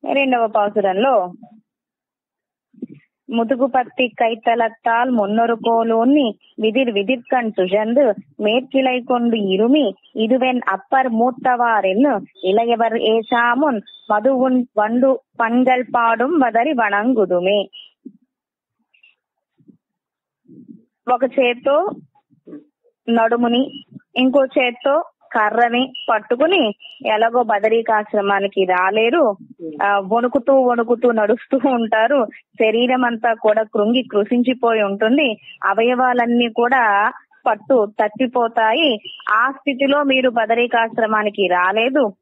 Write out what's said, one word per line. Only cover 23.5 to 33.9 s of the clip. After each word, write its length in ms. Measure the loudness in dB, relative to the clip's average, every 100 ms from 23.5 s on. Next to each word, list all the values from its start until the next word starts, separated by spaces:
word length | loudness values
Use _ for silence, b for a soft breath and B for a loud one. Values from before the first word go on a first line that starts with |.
| 0 -2 -8 -20 -20 _ -2
ఇంకో 300 | 2 2 0
చేత్తో 580 | 0 -2 -2 -2 -2 -4 _ _
కర్రని 600 | -2 0 2 0 0 -4 -6 -4
పట్టుకుని 640 | -4 -2 0 2 2 0 -4 B B -4
ఎలాగో 380 | 0 0 0
బదరీకాశ్రమానికి 1200 | 0 0 0 0 0 -2 -2 -2 0 -2 -2 -2 0
రాలేరు. 720 | 2 2 2 2 2 0 -2 -12 -16 -16 -4
ఆ, 160 | 0 0
వణుకుతూ 640 | 0 -2 0 -2 2 2
వణుకుతూ 500 | 2 0 0 0 0
నడుస్తూ 580 | 0 0 -2 -2 -2 0
ఉంటారు. 560 | -2 0 0 2 2 -2 B _ _
శరీరం 440 | 0 2 0 0 -2
అంతా 280 | -2 -4
కూడా 300 | 0 0 0
కృంగి 400 | -2 -2 0